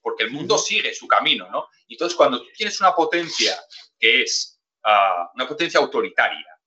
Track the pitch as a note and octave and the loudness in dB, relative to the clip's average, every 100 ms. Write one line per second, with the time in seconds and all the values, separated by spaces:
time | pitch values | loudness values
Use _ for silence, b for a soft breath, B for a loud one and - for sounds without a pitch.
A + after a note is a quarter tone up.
0 | A2+ - A2+ C#3+ F3 G#3+ - G#3 A2 - | -6 -4 -4 -4 0 0 0 -4 -4 -8
1 | - - D#3 B2+ F#2 B2+ - b _ A2+ | 0 0 2 -2 -4 -8 -10 b _ -6
2 | E3+ - C#3 B2 - - G#3+ - F#3+ F3 | -6 2 2 2 -10 -8 -6 2 2 2
3 | D#3 E3+ E3 - - - - B B _ | 0 0 -4 -2 -2 -2 -10 B B _
4 | A2+ B2 A2+ - - _ _ _ A2 G#2 | 2 4 0 -4 -8 _ _ _ 4 4
5 | G2 F2 E2+ A#2+ C3 D3+ E3+ E3 B2+ D3 | 4 0 -4 -6 -8 -4 0 2 2 -2
6 | D3+ - A2+ - - - | -2 0 0 -2 -16 -20